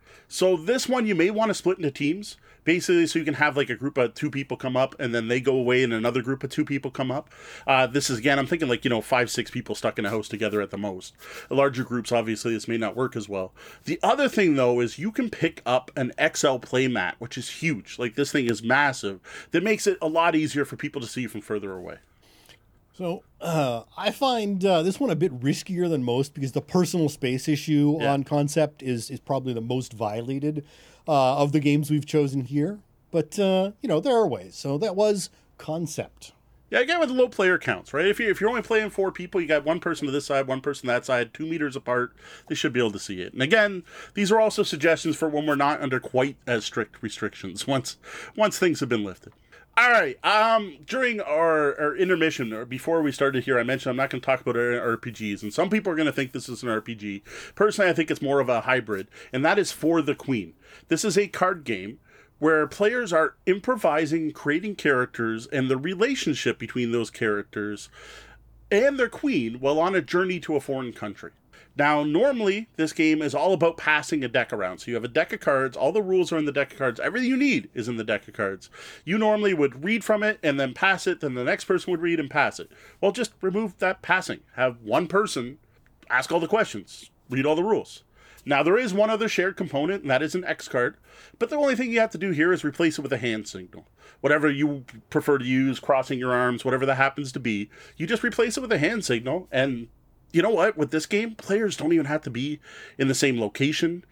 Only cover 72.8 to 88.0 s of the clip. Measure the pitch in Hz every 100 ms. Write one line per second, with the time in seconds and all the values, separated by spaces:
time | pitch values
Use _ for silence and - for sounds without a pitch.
72.8 | 156 - 156 156 151 135 170 185 165 165
73.8 | - 151 - 156 127 123 117 110 92 92
74.8 | - 117 117 117 175 220 - 139 131 -
75.8 | 139 208 190 185 165 165 151 139 139 -
76.8 | 135 117 143 208 247 262 277 170 - 127
77.8 | 113 117 113 104 - - 101 95 - -
78.8 | - - 147 214 214 214 208 170 143 123
79.8 | 165 226 - 214 214 214 160 139 135 131
80.8 | 190 185 - 170 147 123 127 196 - 180
81.8 | - 170 170 165 139 151 120 - - -
82.8 | - - 196 202 220 - 185 190 220 -
83.8 | 185 190 - 254 - - _ - 127 120
84.8 | 110 127 170 190 214 - 120 143 _ _
85.8 | _ _ - 123 - 170 160 214 196 107
86.8 | 87 - - _ - 131 139 156 196 180
87.8 | - -